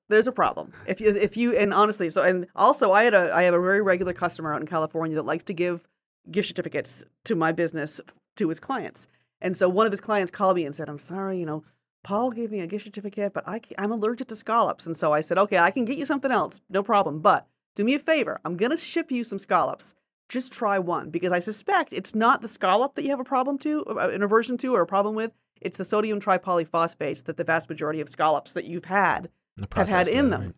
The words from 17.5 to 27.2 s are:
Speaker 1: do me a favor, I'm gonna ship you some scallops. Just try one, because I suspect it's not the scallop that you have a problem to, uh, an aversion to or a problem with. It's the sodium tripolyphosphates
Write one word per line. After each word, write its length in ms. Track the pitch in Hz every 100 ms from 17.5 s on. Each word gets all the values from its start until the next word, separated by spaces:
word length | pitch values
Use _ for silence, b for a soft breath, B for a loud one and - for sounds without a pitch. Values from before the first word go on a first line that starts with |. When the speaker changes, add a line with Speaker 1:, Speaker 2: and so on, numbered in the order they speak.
| _ _ -
Speaker 1:
do 80 |
me 100 | 220
a 60 | 285
favor, 400 | 330 311 170 -
I'm 140 | 156 175
gonna 200 | 233 330
ship 340 | - 339 320
you 120 | 247
some 140 | 226 202
scallops. 560 | - 180 135 - - - _ _ _
Just 240 | 247 254
try 280 | - 214 196
one, 320 | 175 160 -
because 200 | 170 180
I 80 | 175
suspect 540 | 196 214 - 381 -
it's 220 | - - 220
not 260 | 233 226
the 60 | 220
scallop 480 | - 190 208 277 285
that 80 |
you 80 | 277
have 80 | 269
a 40 |
problem 360 | 254 262 262 277
to, 240 | 302 302 -
uh, 240 | 214 156
an 140 | 147
aversion 340 | 202 220 240 247
to 160 | 254
or 80 | 226
a 60 | 170
problem 260 | 196 208
with. 180 | 220 226 - _ _
It's 160 | 185 -
the 80 | 185
sodium 340 | 214 220 208
tripolyphosphates 1080 | 202 185 190 175 160 170 165 - 147 139